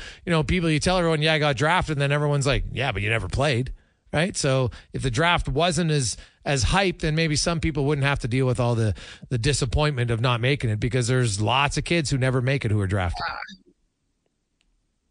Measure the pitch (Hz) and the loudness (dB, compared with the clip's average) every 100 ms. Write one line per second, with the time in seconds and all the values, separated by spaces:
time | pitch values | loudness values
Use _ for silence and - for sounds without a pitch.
0 | - - - 165 139 180 165 151 185 185 | -14 -14 -2 0 2 0 2 0 2 2
1 | 170 156 156 156 147 131 151 180 151 143 | 2 2 2 2 2 2 2 2 0 -2
2 | 139 147 147 143 139 120 - 110 135 104 | 0 0 0 0 2 0 -2 -4 -4 -2
3 | 104 113 92 113 147 - 156 - _ _ | -2 -2 -2 0 0 0 -2 -8 _ _
4 | _ 147 185 202 143 131 123 - - - | _ -2 -2 0 0 2 0 -4 -12 -6
5 | 123 113 170 170 - 135 170 160 165 151 | -2 0 2 2 0 0 0 2 2 2
6 | 117 - - _ - 139 110 185 196 - | 0 -6 -14 _ -2 0 2 2 2 0
7 | 160 156 165 147 - 165 160 147 139 151 | -2 0 0 0 0 0 -2 0 0 0
8 | 139 139 123 123 131 123 120 117 110 92 | 0 0 -2 0 0 2 0 2 0 -2
9 | - - - 127 113 131 135 - 151 131 | -8 -20 -6 -2 0 0 0 0 0 0
10 | 120 113 127 120 123 143 117 104 117 127 | -2 0 0 0 0 0 0 -2 0 0
11 | 113 131 120 98 110 127 139 151 - 170 | 0 2 2 0 2 2 2 0 0 0
12 | 143 135 131 131 123 135 113 104 95 101 | 0 0 0 0 0 0 0 0 0 0
13 | 87 - - - - 196 _ _ _ _ | -2 -4 -6 -8 -12 -18 _ _ _ _
14 | _ _ _ _ _ _ _ _ _ _ | _ _ _ _ _ _ _ _ _ _
15 | _ | _